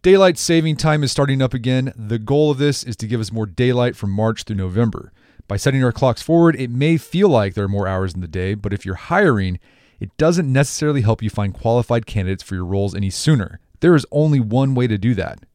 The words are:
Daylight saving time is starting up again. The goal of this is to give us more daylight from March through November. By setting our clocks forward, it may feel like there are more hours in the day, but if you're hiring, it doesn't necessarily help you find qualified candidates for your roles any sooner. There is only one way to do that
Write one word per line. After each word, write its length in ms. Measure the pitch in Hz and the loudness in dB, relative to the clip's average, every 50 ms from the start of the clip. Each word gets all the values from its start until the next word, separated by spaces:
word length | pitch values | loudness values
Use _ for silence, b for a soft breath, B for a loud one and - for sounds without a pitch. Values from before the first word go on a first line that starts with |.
Daylight 380 | - 185 190 196 196 185 170 - | 6 6 6 6 6 4 4 0
saving 380 | - - 170 165 160 160 151 | -2 2 2 2 2 0 -2
time 280 | - - 156 151 151 147 | 0 0 0 2 2 0
is 80 | 131 | -2
starting 300 | - - 143 139 135 135 | 0 0 0 0 2 0
up 100 | 135 127 | 0 0
again. 400 | - 127 113 127 127 131 131 135 - | -2 -2 -2 0 0 0 -2 -4 -6
The 240 | 117 110 104 113 117 | -10 -8 -6 -6 -6
goal 320 | 110 104 139 147 151 151 | -2 0 2 2 2 2
of 80 | 147 131 | 2 2
this 240 | 143 147 139 - | 0 0 0 -2
is 140 | - 127 110 | -6 -10 -8
to 100 | _ 117 | _ -6
give 140 | 107 117 117 | -4 -4 -4
us 100 | 110 95 | -4 -4
more 160 | 110 113 110 | -4 -6 -6
daylight 480 | 98 87 - 123 127 123 123 123 123 - | -6 -2 0 0 2 2 2 0 0 -2
from 160 | - - 98 | -4 -6 -4
March 340 | 98 101 110 113 110 - - | -2 0 0 0 -2 -4 -6
through 120 | - 107 | -6 -6
November. 560 | 98 95 92 90 107 120 113 - 50 - - b b b b b b b | -4 -4 -2 0 0 0 0 -2 -6 -12 -16 b b b b b b b
By 120 | _ 101 101 | _ -6 -2
setting 260 | - 143 135 135 127 | 0 0 2 2 2
our 80 | 123 | 0
clocks 300 | 117 - - 131 113 - | 0 0 0 0 0 -2
forward, 340 | - - 160 170 170 170 156 | -2 0 4 4 6 4 4
it 140 | 135 135 120 | 2 -4 -6
may 260 | 120 123 143 156 165 | -2 -2 0 2 0
feel 320 | 156 - - - 170 196 202 | 0 -2 -4 0 2 2 4
like 260 | 147 117 104 98 92 | 4 4 2 0 -2
there 100 | 107 101 | -4 -4
are 40 | 95 | -2
more 180 | 101 101 98 | -2 -2 -2
hours 280 | 92 95 92 95 92 82 | -2 -2 -2 -4 -4 -6
in 60 | 92 | -8
the 60 | 90 | -10
day, 280 | 82 78 92 90 95 104 | -8 -6 -6 -4 -4 -4
but 180 | 107 104 104 | -6 -6 -6
if 140 | 98 101 - | -6 -6 -6
you're 80 | 98 92 | -8 -10
hiring, 680 | - - - 165 190 208 175 123 104 95 92 90 90 b b b b b b b b | -10 -6 -2 0 2 4 4 4 2 0 -2 -4 -6 b b b b b b b b
it 160 | 101 98 _ | -14 -14 _
doesn't 360 | _ 151 160 175 170 165 135 | _ 0 2 2 2 0 0
necessarily 500 | 127 135 143 - - - 156 151 147 139 | 2 0 0 0 -2 -4 -2 0 0 0
help 200 | 110 113 113 - | 2 0 0 0
you 80 | 110 104 | -2 -6
find 220 | - - 104 98 | -4 -2 -4 -4
qualified 540 | 95 - - 113 117 123 117 - 120 120 113 | -6 -4 -2 0 0 0 0 0 -2 -2 -2
candidates 360 | - - 107 95 92 95 92 | -4 -4 -4 -4 -4 -4 -6
for 120 | - - 98 | -8 -10 -8
your 100 | 92 90 | -8 -4
roles 320 | 87 95 98 101 101 82 | -4 -2 -2 -2 -2 -4
any 140 | 95 101 95 | -4 -4 -4
sooner. 500 | 92 - - 147 151 135 98 - - - _ _ _ _ | -6 -2 2 2 2 2 0 -4 -10 -20 _ _ _ _
There 160 | - 175 175 | 4 4 4
is 120 | 151 - - | 4 2 0
only 260 | - 147 151 156 147 139 | -2 0 2 2 2 0
one 360 | 117 107 110 127 135 135 135 | 0 0 0 0 0 0 0
way 120 | 123 123 | 0 0
to 120 | 123 107 101 | 0 0 0
do 160 | 92 117 123 | 0 0 -2
that 260 | 92 85 - - - - _ _ | -2 -4 -8 -10 -14 -20 _ _